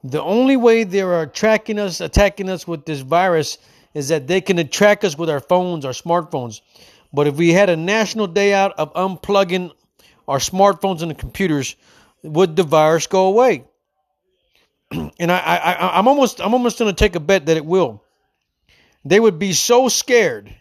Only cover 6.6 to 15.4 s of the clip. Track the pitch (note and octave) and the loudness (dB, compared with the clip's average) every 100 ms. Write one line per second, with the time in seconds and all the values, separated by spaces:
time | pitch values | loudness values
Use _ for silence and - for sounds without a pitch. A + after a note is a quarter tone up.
6.6 | _ _ - _ _ C#3 D3 C#3 E3+ E3+ | _ _ -20 _ _ -2 -2 2 2 4
7.6 | G3+ E3 E3+ A3 G#3+ A3+ G3+ E3 G3+ G3 | 4 2 0 -2 -2 -4 -4 0 0 2
8.6 | G3 - D3+ - F#3+ F3+ - G3 F#3+ F#3 | 0 -2 -6 -4 -6 -6 -2 0 2 -2
9.6 | F3+ _ _ _ _ _ - C#3 - F#3 | -6 _ _ _ _ _ -4 -4 -2 2
10.6 | G3+ F#3+ G3 F3 E3+ D3+ B2+ - F#3+ D3 | 2 2 -4 -4 -6 -8 -12 -4 -2 0
11.6 | B2+ - _ _ _ _ D#3 D3+ F#3 D#3 | -4 -10 _ _ _ _ -6 0 0 0
12.6 | E3 D#3 D#3 D#3+ - F#3+ F#3+ G#3 B3+ D#3 | 2 4 4 2 0 0 2 2 2 0
13.6 | - _ _ _ _ _ _ _ _ _ | -6 _ _ _ _ _ _ _ _ _
14.6 | _ _ _ E3+ D#3 _ E3+ F3+ | _ _ _ -10 -10 _ -2 0